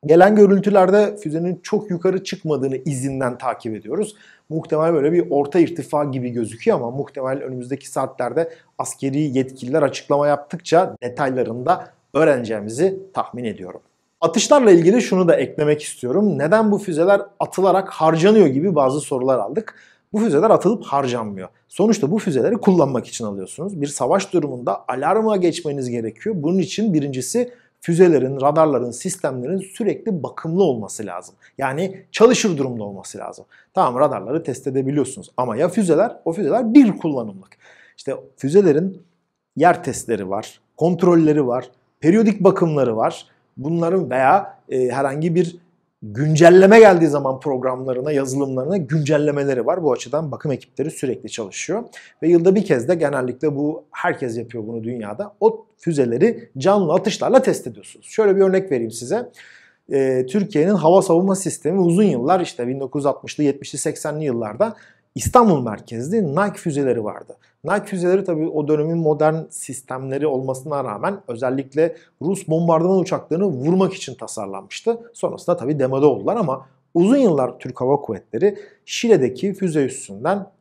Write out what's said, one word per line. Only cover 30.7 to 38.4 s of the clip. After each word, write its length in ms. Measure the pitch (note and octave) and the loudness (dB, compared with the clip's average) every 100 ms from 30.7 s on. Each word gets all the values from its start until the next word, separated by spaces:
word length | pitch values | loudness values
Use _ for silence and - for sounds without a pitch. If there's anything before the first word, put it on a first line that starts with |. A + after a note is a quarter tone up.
| A#2+ G2 - G#2 | 0 -6 -12 -10
lazım. 300 | F2 - _ _ - | -12 -16 _ _ -6
Yani 440 | C3 C#3 F#3+ F#3+ - | -6 -4 -6 -8 -14
çalışır 460 | - A3+ B3 A3 D#3 | 4 6 6 0 -2
durumda 260 | C3 A#2 | -4 -4
olması 340 | G2+ G2 - G#2 | -10 -12 -16 -14
lazım. 280 | G#2+ - G2+ _ _ | -14 -14 -20 _ _
Tamam, 260 | - D#3 B2 | 0 0 2
radarları 440 | D3 A2+ G2 D3+ | 0 0 -4 -6
test 240 | D#3+ B2+ - | -4 -6 -4
edebiliyorsunuz 640 | C3+ C3 D3 C3+ - - - | -4 -2 0 -2 -6 -14 -6
ama 200 | B2+ A2 | -4 0
ya 120 | E3 | -2
füzeler? 480 | - F#3+ D3+ A3 - - | 0 2 2 2 -2 -8
O 80 | |
füzeler 400 | E3 D#3+ G#3 A#3+ | -4 -2 0 6
bir 240 | B3+ A#3+ - | 6 6 2
kullanımlık. 600 | E3 C#3 A2 F#2+ F#2+ _ _ _ _ _ | -4 -4 -8 -14 -20 _ _ _ _ _
İşte 180 | - C3 - | -10 -10 -12
füzelerin 640 | _ | _